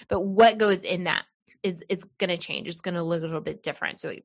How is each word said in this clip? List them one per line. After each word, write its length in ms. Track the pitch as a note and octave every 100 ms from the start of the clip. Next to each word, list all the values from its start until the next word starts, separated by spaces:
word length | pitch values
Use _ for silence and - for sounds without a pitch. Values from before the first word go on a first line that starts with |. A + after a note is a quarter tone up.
| -
But 120 | G3
what 380 | G3 G3 A3+ A3
goes 260 | G#3+ F#3
in 200 | - F3+
that 200 | F3 - - _ _ _
is, 200 | F#3+ E3+ -
is 160 | F#3 - -
gonna 180 | F#3 F3
change. 320 | - C#3+ -
It's 140 | E3+
gonna 200 | F#3 F3
look 200 | E3 E3+
a 20 |
little 160 | D#3+ D#3+
bit 220 | D#3 G3
different. 380 | - C#3+ - -
So 140 | D3+ -